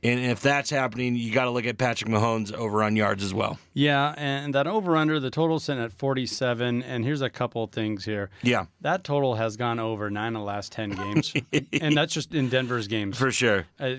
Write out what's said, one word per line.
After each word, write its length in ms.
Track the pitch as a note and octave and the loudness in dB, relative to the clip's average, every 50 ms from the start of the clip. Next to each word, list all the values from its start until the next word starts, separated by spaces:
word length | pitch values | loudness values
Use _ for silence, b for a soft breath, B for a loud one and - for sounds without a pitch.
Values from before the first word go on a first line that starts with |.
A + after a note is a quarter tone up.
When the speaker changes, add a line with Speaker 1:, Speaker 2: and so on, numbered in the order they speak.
| - | 2
Speaker 1:
And 160 | A#2 A#2+ B2 | 2 2 2
if 220 | B2+ B2 A#2+ - | 2 0 -2 2
that's 280 | - C#3 C#3+ C#3+ C#3 - | 2 2 2 2 0 0
happening, 460 | D3+ C3+ C3 B2 A2 B2 B2+ B2 A#2+ | 0 0 0 0 -2 -2 0 0 0
you 160 | A#2+ A#2 A2+ G#2+ | 0 -2 2 2
gotta 160 | C3 B2+ B2 | 2 2 4
look 160 | A#2+ B2 A2+ | 0 0 0
at 140 | A#2+ A2+ - | -2 0 0
Patrick 320 | C3 B2 A#2 - G#2+ A2 | 0 0 0 -2 0 2
Mahomes 420 | A2+ G#2 A2 A#2 A2+ A2+ G#2+ G2 G#2 | 4 4 4 4 2 0 -2 -4 -4
over 300 | - A#2 G#2+ G#2 G#2+ G#2+ | -4 -2 0 2 2 4
on 120 | G#2+ G#2+ | 4 4
yards 280 | A2 G#2+ G2+ G#2 G2 G2+ | 4 4 4 2 0 -2
as 100 | F#2+ F#2+ | -2 0
well. 240 | G#2+ G2+ G2+ - - - _ _ | 0 0 -2 -4 -8 -12 _ _
Speaker 2:
Yeah, 400 | C#3 C#3+ D3 C#3+ C#3 C#3+ D3 D3+ | 2 2 4 4 4 2 0 -2
and 380 | D3 D3 C#3 C#3 C#3 C#3+ D3 C3+ | -4 -4 -4 -4 -2 -4 0 0
that 140 | C#3 C#3 | 0 0
over-under, 520 | E3 G#3 A3 F#3+ F3 E3 D#3+ D#3 D#3 D#3 D3+ | 2 0 0 2 4 4 4 4 4 2 0
the 120 | C3 C3 | -2 -2
total's 320 | - D#3 E3 E3 D#3+ D3+ - | 0 2 2 2 2 0 0
sitting 180 | - C#3+ B2+ A#2 | -2 -2 -2 -4
at 80 | A#2 G2+ | -6 -4
forty-seven, 920 | - C#3 C3+ C3+ C3 B2+ A#2 - - C3 B2 A#2+ A2+ B2 B2 A#2+ A#2+ B2+ | -2 -2 0 0 0 -2 -4 -2 0 0 0 2 0 0 0 0 0 -2
and 200 | C3 C3 A#2+ A2+ | -4 -4 -2 0
here's 180 | C3 D3+ C#3+ | 0 0 0
a 100 | C3+ A#2 | -2 -4
couple 340 | - - B2+ A#2 - A#2 A2+ | -2 -2 -4 -4 -2 -4 -6
things 400 | G#2+ - A#2 A2 G#2+ G#2+ G2 F#2+ | -4 -2 -2 -2 -2 -2 -4 -4
here. 240 | A2 G#2+ G2+ G2+ G2 B B B | -4 -4 -4 -4 -8 B B B
Speaker 1:
Yeah. 220 | A#2+ A#2+ G#2 F#2 - _ _ | 4 4 4 2 -4 _ _
Speaker 2:
That 220 | - C#3+ F3 F#3+ - | -2 -2 -2 -2 -2
total 320 | - C#3+ C#3+ C#3 C3 A#2 | -2 0 0 2 0 0
has 220 | G#2+ A2+ A2+ G#2 | 0 -2 -2 -2
gone 220 | A2 B2 A#2+ A#2 A#2 | -2 -2 -2 -2 -2
over 320 | A2+ A2+ A2+ G2+ G#2+ G#2 | -2 -4 -4 -4 -4 -4
nine 240 | G2+ G#2 A2 A#2 A2+ | -4 -4 -4 -4 -4
of 60 | A2 | -6
the 40 | G#2 | -6
last 260 | G2+ G2+ G2+ G2+ - | -6 -6 -6 -8 -8
ten 200 | - - A2 G#2 | -8 -8 -6 -6
games, 420 | G2+ F#2+ G2+ G2+ A2 D#3 - - - A2+ A2+ _ - | -6 -6 -6 -6 -8 -8 -10 -6 -6 -8 -6 _ -4
Speaker 1:
<laughs> 280 | D3 C#3 - - C#3+ | -4 -4 -2 -6 -2
Speaker 2:
and 160 | D#3+ D3+ D3+ | 0 2 2
that's 160 | D3 D3 - - | 2 0 0 -2
just 220 | D#3+ - - - | -6 -6 -4 -2
in 140 | D3+ C3 B2 | -2 0 0
Denver's 380 | B2+ B2+ B2+ A#2+ B2 A#2+ G#2+ | 0 0 0 0 -2 -4 -2
games. 300 | G2+ A#2 A2 G#2 G2 G2+ | -4 -4 -4 -2 -4 -2
Speaker 1:
For 140 | A2+ C3 C3 | 0 0 0
sure. 340 | A#2 - - A#2 G#2 - E2 - _ - | 2 2 4 4 4 4 0 -4 _ -6
Speaker 2:
Uh, 160 | C#3+ C3 B2+ | -4 -4 -4